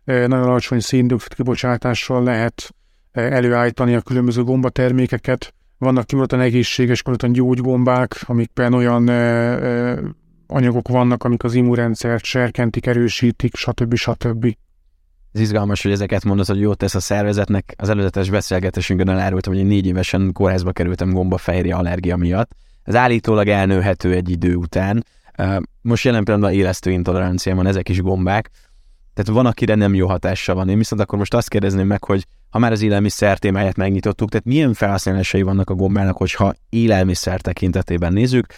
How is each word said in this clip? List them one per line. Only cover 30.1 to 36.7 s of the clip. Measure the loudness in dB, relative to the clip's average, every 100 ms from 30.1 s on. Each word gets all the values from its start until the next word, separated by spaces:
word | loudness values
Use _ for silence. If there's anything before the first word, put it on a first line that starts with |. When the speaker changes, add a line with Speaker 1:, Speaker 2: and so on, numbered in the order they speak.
| 0 -2 -4 -2 -2
Speaker 2:
van. | 2
Én | 0
viszont | 0 -2
akkor | -2 -2
most | 0
azt | -2 0
kérdezném | -2 0 0 0
meg, | 0
hogy | 0 -2 -2 -20 -6
ha | 0
már | 0
az | 2
élelmiszer | 0 2 0 0 0 2
témáját | 0 0 0 0
megnyitottuk, | 0 0 -2 -2 -2
tehát | -2 0
milyen | 2 2
felhasználásai | 0 0 0 0 -2 0 0
vannak | 2 0 0
a |
gombának, | 0 0 2 0 0
hogyha | -4 0 -2 -2
élelmiszer | -4